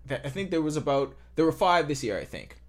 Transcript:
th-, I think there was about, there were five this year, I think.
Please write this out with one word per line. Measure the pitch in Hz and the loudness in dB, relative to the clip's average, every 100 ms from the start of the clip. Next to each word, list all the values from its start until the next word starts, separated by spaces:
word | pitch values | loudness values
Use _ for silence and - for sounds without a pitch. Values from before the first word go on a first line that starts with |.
| - | -8
th-, | 131 | -8
I | 139 | -6
think | 139 196 | -6 -2
there | 165 | -2
was | 156 151 | -2 -2
about, | 147 139 135 - - - | 0 0 0 -6 -6 0
there | 160 | 2
were | |
five | 156 185 175 147 | 4 4 4 2
this | 143 | -2
year, | 117 92 | -4 -4
I | - | -6
think. | 76 - - | -12 -14 -20